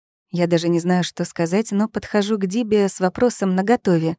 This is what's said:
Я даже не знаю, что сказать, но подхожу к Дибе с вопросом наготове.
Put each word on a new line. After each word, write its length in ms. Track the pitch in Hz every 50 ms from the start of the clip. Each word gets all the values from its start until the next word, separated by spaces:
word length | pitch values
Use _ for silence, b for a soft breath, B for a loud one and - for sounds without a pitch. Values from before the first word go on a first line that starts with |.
| _ _ _ _ _ _
Я 160 | - 175 175
даже 200 | 170 175 165 170
не 140 | 170 170 170
знаю, 240 | 165 180 180 180 170
что 180 | - - - 175
сказать, 480 | - - - 170 160 180 208 226 -
но 160 | 202 196 214
подхожу 500 | 220 - 208 - - - 214 196 208 220
к 80 | 202 196
Дибе 440 | 185 185 240 247 208 214 208 202 190
с 100 | - -
вопросом 560 | 185 180 - - 247 240 - - 202 190 185
наготове. 600 | 185 196 208 240 240 - 196 175 165 160 165 165